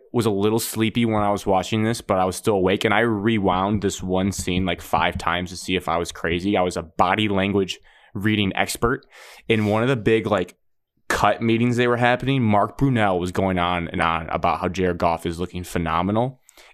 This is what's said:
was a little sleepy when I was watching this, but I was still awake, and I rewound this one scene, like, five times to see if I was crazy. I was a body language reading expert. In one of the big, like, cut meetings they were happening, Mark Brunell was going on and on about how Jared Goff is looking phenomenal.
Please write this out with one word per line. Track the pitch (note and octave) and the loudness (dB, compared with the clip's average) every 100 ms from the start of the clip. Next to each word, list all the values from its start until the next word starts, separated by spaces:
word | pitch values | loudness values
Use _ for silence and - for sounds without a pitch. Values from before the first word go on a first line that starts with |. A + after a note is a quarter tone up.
| - | -4
was | A#2+ A2 | 0 0
a | |
little | G2 G#2 A2+ | 2 2 0
sleepy | - A2 A2 B2 A2+ | -2 -2 -2 0 0
when | G#2+ | 0
I | G#2 | 0
was | G2+ G#2 | 0 2
watching | F#2+ F2+ A2 | 0 2 0
this, | A2 A#2 | 0 -2
but | - F#2+ | -2 0
I | F#2 | 0
was | - | 0
still | A#2 G2+ | 0 2
awake, | F#2 G2+ | 4 2
and | A2 | 2
I | G2+ | 2
rewound | A#2 G#2 A2 A2 F#2+ F2+ G2 G#2+ | 2 2 0 2 2 0 0 0
this | G2 - | -2 -4
one | F#2 F#2 G2 | -2 0 0
scene, | - - F2+ F#2 | -2 -2 -2 -2
like, | F2 | -4
five | - D#2+ E2+ F#2+ | -2 0 0 -2
times | E2+ F2 F2+ | -2 -4 -4
to | F2+ | -10
see | - F#2 | -4 -2
if | - | 0
I | E2+ | -2
was | F2 | -4
crazy. | - E2+ F2 G2 F#2+ | -6 -4 -2 0 0
I | |
was | F2+ G2+ | 0 -4
a | |
body | E2 - F2+ G#2 G#2+ | -8 0 2 2 0
language | G2 G2 G2+ F#2 - - - - G2+ | 0 2 0 0 -6 -14 -20 -14 -4
reading | G#2+ G#2+ G2 - | 0 0 0 0
expert. | G2 - A#2+ C#3 _ - - - - | -4 -2 -2 -2 _ -20 -20 -14 -2
In | A2+ G#2 | 0 2
one | G#2+ | 2
of | B2 | 0
the | B2+ | 0
big, | G#2 A2+ G2+ | 2 2 2
like, | G2+ F2+ - _ _ _ _ - | -2 -2 -10 _ _ _ _ -6
cut | - G2+ - | 0 2 2
meetings | A2+ A2+ A#2+ A#2+ | 0 2 2 2
they | A#2+ | 2
were | A#2+ | 2
happening, | B2 B2 B2+ C#3 | 2 0 0 0
Mark | A2 G2+ G#2 - | 2 4 2 0
Brunell | C#3+ A#2+ G#2 F2+ | 0 2 2 0
was | F2+ | -2
going | F#2 F#2+ F2+ | 0 0 0
on | F2 F2 E2 | 0 -2 -4
and | F2 | -2
on | E2 E2 D#2+ | 0 0 -2
about | E2 F2+ D2+ | -2 0 0
how | F2+ | -2
Jared | F2 F2+ E2+ | -2 -2 0
Goff | E2+ E2 F2 | 0 0 -4
is | E2 | -6
looking | F2+ F2+ | -8 -8
phenomenal. | F2+ F2 D#2+ E2 F#2 A2 B2+ - _ _ - | -6 -4 -2 0 0 0 -2 -6 _ _ -14